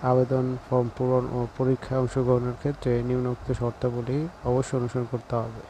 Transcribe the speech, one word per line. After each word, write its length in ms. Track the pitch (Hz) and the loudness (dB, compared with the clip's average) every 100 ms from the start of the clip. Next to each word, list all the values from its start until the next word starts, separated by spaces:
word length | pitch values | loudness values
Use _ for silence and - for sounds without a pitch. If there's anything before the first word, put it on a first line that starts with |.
আবেদন 540 | 127 127 123 131 127 127 - | 4 4 4 2 0 -2 0
ফর্ম 200 | 127 120 - | 2 2 0
পূরণ 300 | 127 127 123 | 2 2 2
ও 160 | 123 120 - | -2 -4 0
পরীক্ষায় 420 | 131 127 - 131 | 0 0 0 0
অংশগ্রহণের 540 | 123 - 123 123 123 120 | 0 0 4 2 2 -2
ক্ষেত্রে 440 | 143 143 131 120 | -4 -2 0 0
নিম্নোক্ত 500 | 120 127 123 123 - | 0 0 0 -4 -4
শর্তাবলী 720 | 123 120 - 127 120 120 135 160 - 127 | -2 -2 -2 -2 -2 -2 -2 -2 -4 0
অবশ্যই 340 | 123 135 135 | 0 2 0
অনুসরণ 260 | 120 127 120 | -2 -2 -4
করতে 240 | 123 - 120 | -4 -2 -4
হবে। 260 | 113 113 | -2 -8